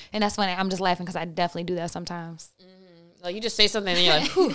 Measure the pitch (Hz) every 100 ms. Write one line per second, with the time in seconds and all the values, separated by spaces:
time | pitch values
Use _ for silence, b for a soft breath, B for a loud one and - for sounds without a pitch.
0 | B 214 208 - 196 180 190 185 185 175
1 | 180 170 170 160 175 175 175 180 170 170
2 | 175 175 165 165 - _ 185 185 185 170
3 | 170 _ 175 196 220 - 208 220 196 175
4 | 180 156 277 - 330